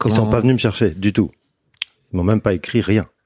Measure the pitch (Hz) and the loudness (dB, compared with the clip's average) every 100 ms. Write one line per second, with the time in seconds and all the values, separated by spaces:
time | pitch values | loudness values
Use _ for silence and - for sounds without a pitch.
0 | 120 107 107 117 120 127 113 - 104 80 | 0 0 2 2 2 2 0 0 -2 0
1 | 101 98 90 - _ _ _ - - _ | -2 0 -2 -4 _ _ _ -16 -16 _
2 | _ 92 90 110 107 92 - 120 95 107 | _ -2 0 0 0 -2 -2 -2 0 0
3 | - _ | -2 _